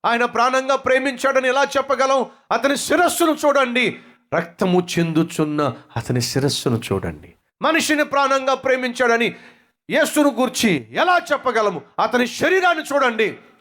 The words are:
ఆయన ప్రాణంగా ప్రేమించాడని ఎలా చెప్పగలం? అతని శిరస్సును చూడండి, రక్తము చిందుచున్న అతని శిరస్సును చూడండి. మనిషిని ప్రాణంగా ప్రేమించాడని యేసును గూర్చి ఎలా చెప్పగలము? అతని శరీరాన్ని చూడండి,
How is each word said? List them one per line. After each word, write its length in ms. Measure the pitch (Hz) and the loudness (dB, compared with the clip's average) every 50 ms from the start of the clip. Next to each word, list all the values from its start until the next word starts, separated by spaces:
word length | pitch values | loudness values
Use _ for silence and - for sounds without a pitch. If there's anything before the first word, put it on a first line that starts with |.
| - | 0
ఆయన 200 | 202 233 233 247 | 0 0 0 -2
ప్రాణంగా 520 | 240 240 233 233 254 254 262 262 262 277 | -2 0 0 0 2 2 0 0 0 -2
ప్రేమించాడని 720 | 262 269 - 262 262 262 277 262 233 - 269 262 262 254 262 | -2 2 2 0 2 0 -2 -6 -2 -2 0 0 2 0 2
ఎలా 160 | 247 277 277 | 2 2 0
చెప్పగలం? 640 | 269 - 277 262 269 277 240 269 262 277 269 226 - - _ _ _ | 0 0 -4 -2 -2 0 0 2 2 2 0 0 -4 -8 _ _ _
అతని 240 | 208 233 226 277 285 | -4 -2 0 0 -2
శిరస్సును 600 | 254 - - 285 320 359 330 339 - 339 320 302 - - | -2 -2 0 2 2 2 2 2 2 0 0 0 2 2
చూడండి, 500 | 294 277 285 269 247 240 247 247 190 - - - - _ _ _ _ - | 2 4 4 2 2 0 0 0 0 -2 -6 -18 -20 _ _ _ _ -4
రక్తము 520 | 160 175 175 - - 208 185 180 180 175 175 - 170 | -4 -4 -6 -6 -4 0 2 2 2 0 0 -2 -2
చిందుచున్న 760 | 170 165 160 156 165 165 - - 156 151 151 151 147 135 120 - - _ - | -2 0 2 0 0 0 -2 -4 -4 -2 0 -2 -2 -2 -2 -6 -16 _ -10
అతని 240 | 120 117 - 127 123 | -10 -4 -2 -2 -2
శిరస్సును 600 | 117 - - 139 131 143 127 - - 143 117 110 - - | -2 -2 -2 -2 -2 -2 -2 -2 -2 -2 -2 -2 -2 -4
చూడండి. 420 | 101 95 87 87 80 76 - - _ _ _ _ _ _ | -4 -4 -4 -6 -10 -12 -18 -20 _ _ _ _ _ _
మనిషిని 420 | 196 277 320 330 233 - 302 294 302 | -2 0 0 0 0 0 0 0 0
ప్రాణంగా 500 | - 269 277 277 262 269 269 262 262 262 | 0 0 0 2 2 0 0 0 0 -2
ప్రేమించాడని 800 | 262 262 269 254 262 254 247 240 - 254 240 233 233 233 196 170 - - - - _ _ _ _ _ _ - | 0 0 0 0 0 -2 -6 -2 0 2 2 2 2 0 -2 -4 -8 -20 -20 -20 _ _ _ _ _ _ -2
యేసును 400 | 202 285 311 247 - 294 294 285 | 0 0 0 2 2 2 2 2
గూర్చి 560 | 240 214 254 240 254 - - 226 175 139 117 107 | 2 2 -2 -2 0 0 2 2 2 0 -2 -6
ఎలా 300 | 120 190 302 359 359 349 349 - | -2 -2 2 2 2 2 2 -2
చెప్పగలము? 500 | 285 262 - 254 233 226 214 202 185 147 - - _ - | -4 -2 -2 -2 0 2 0 0 -2 -4 -12 -10 _ -2
అతని 260 | 190 226 226 240 247 | -2 0 2 0 0
శరీరాన్ని 580 | 240 - - - 311 359 381 370 359 339 320 302 | 0 -2 -2 0 2 2 4 4 2 0 0 -4
చూడండి, 520 | - 277 285 269 247 233 220 226 185 120 - - - _ _ | -2 0 2 2 2 0 0 -2 -2 -2 -8 -18 -20 _ _